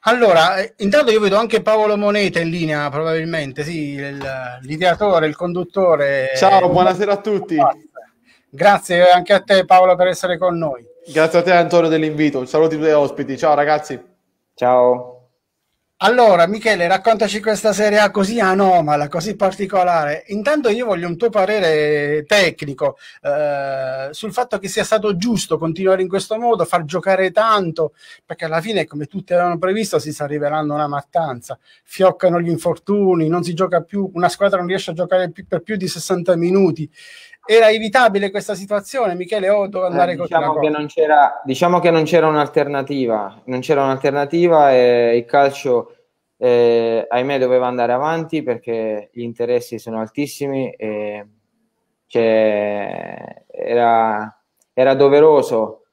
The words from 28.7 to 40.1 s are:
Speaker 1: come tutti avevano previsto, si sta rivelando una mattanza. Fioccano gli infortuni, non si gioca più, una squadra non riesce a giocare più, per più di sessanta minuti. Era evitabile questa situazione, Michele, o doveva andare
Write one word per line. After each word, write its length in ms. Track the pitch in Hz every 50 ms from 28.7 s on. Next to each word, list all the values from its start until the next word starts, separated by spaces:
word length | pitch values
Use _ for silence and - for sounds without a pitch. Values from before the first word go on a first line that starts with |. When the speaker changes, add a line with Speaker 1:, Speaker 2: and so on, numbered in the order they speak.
| 220 190 156
Speaker 1:
come 200 | - - 147 151
tutti 260 | - - 190 - _
avevano 260 | 175 175 175 175 170 165
previsto, 400 | - 185 196 220 220 196 - 156
si 140 | - 151
sta 120 | 147 - 147
rivelando 480 | 143 147 151 147 143 151 156 151 147
una 140 | 147 147 151
mattanza. 720 | 143 143 143 - _ _ 175 165 147 127 120 - - 131 _ _ _ _ _
Fioccano 580 | _ _ - - 185 185 175 180 - 180 170 175
gli 80 | 170 170
infortuni, 800 | 165 160 - 175 165 - _ - 202 208 202 190 180 170 160
non 160 | 156 170 180
si 100 | 175 175 175
gioca 260 | 160 190 180 180 170
più, 260 | 160 _ - 202 196 190 196
una 140 | 170 180 175
squadra 300 | 175 - 202 196 196 185
non 100 | 180 175
riesce 240 | 185 202 - -
a 20 | 165
giocare 380 | 160 180 175 190 185 185 175
più, 160 | 170 - 190 _
per 140 | - 165
più 120 | 165 - 220
di 140 | 196 185 175
sessanta 480 | - 170 - - 190 180 170 180 180
minuti. 520 | 165 170 175 185 196 196 175 151 - 156 - _ _ - - - - - _ - _ _ -
Era 200 | 214 226 226 214
evitabile 600 | 214 220 220 220 202 262 247 226 196 202 202 196
questa 240 | 196 202 196 - 208
situazione, 600 | 180 196 196 208 202 196 - - 269 240 196 175
Michele, 340 | 180 180 175 220 214 190 190
o 200 | 208 208 202 190
doveva 220 | 208 185 185 180
andare 220 | 175 180 175 175